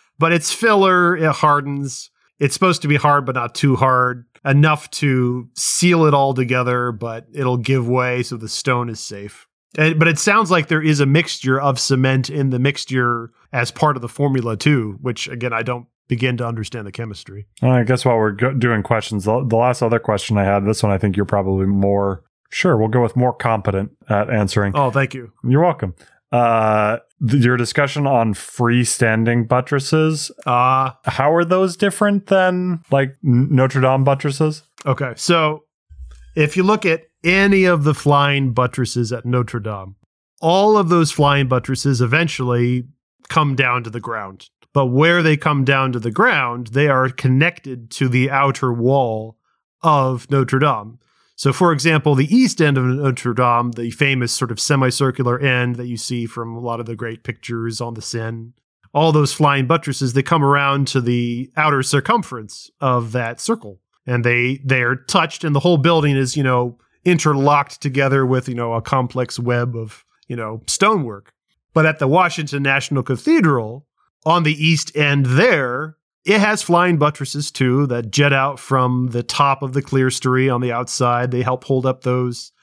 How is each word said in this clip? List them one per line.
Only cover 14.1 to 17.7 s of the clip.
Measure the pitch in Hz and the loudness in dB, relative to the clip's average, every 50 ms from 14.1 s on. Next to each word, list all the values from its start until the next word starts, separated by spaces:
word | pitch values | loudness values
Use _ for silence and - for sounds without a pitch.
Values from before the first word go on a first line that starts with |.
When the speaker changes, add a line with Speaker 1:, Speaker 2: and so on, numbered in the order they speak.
| - - 143 139 135 127 113 117 110 | -6 -2 -2 0 0 -2 -2 -4 -4
Speaker 1:
too, | 104 - 151 147 127 110 107 98 - | -2 0 2 2 0 0 -4 -8 -8
which | 135 127 110 - - 127 | -8 -8 -8 -8 -8 -10
again, | 127 117 120 120 | -10 -8 -8 -4
I | 117 113 113 | -4 -4 -4
don't | 123 123 120 120 _ _ _ _ | -4 -6 -8 -10 _ _ _ _
begin | - 123 113 127 127 127 | -6 -4 -2 0 -2 -2
to | 117 120 | -2 -4
understand | 117 117 110 104 - - 117 104 | -6 -6 -6 -8 -8 -10 -12 -12
the | 98 | -12
chemistry. | - - 117 110 98 - - - 98 104 101 _ _ - | -12 -12 -12 -12 -12 -14 -16 -18 -18 -18 -18 _ _ 0
Speaker 2:
Well, | - 127 | 2 4